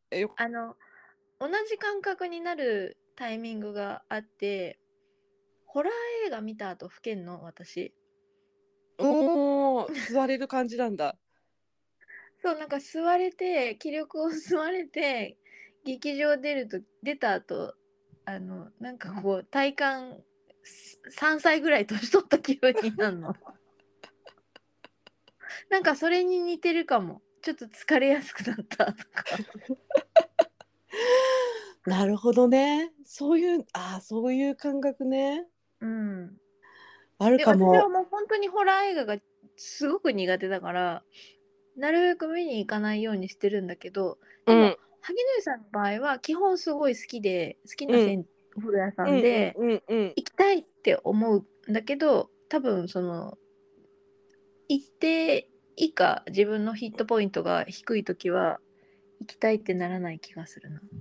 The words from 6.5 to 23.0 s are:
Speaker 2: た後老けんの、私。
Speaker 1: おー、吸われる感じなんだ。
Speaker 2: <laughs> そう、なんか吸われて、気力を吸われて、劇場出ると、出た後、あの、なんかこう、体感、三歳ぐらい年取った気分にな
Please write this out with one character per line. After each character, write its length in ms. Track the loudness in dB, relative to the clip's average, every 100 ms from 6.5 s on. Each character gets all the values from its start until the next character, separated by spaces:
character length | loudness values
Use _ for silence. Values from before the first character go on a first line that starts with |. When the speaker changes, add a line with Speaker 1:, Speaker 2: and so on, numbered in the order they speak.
| -8
Speaker 2:
た 120 | -10
後 180 | -10 -14
老 40 | -12
け 120 | -10 -8
ん 100 | -10
の、 180 | -14
私。 500 | -16 -20 -14 -10 -10 _ _ _ _ _ _ _ _ _ _ -2
Speaker 1:
お 840 | 2 4 4 2 2 2 2 2 -2
ー、 80 |
吸 240 | -6 -4 0
わ 100 | 0
れ 100 | 0
る 100 | -2
感 200 | -4 -4
じ 100 | -2
な 120 | -4
ん 60 | -2
だ。 220 | -4 -6 _ _ _ _ _
Speaker 2:
<laughs> 720 | _ _ _ -20 -20 -20 _
そ 120 | -4 -4
う、 40 |
な 60 | -4
ん 40 |
か 80 | -8
吸 240 | -6 -4
わ 160 | 2 2
れ 140 | 0
て、 460 | -2 -2 0 -2 -4
気 120 | -8
力 300 | -6 -6 -4
を 60 | -4
吸 300 | -4 -2 -2
わ 120 | -2
れ 160 | -4 -6
て、 520 | -4 -2 -2 -6 -12 _ -20 -20 _ -10
劇 300 | -8 -6 -2
場 220 | 2 2
出 160 | 0
る 140 | -4 -4
と、 120 | -8 -12 _
出 140 | -8 -4
た 180 | -2
後、 420 | -2 -4 -8 -8 -12 _ _ _ _ -14
あ 140 | -12
の、 320 | -12 -14 -16 -16
な 120 | -16
ん 60 | -14
か 140 | -12 -6
こ 140 | -4 -4
う、 80 |
体 320 | -4 -2 -2 0
感、 480 | -2 -4 -10 -20 -20 _ _ _ -20 -20 -20 -20 -20
三 320 | -4 0 2
歳 200 | 2 2
ぐ 80 | 4
ら 100 | 2
い 60 | 0
年 240 | -4 2
取 140 | 2
っ 40 | 4
た 120 | 0
気 160 | 0 2
分 180 | 2 2
に 140 | 0
な 160 | 0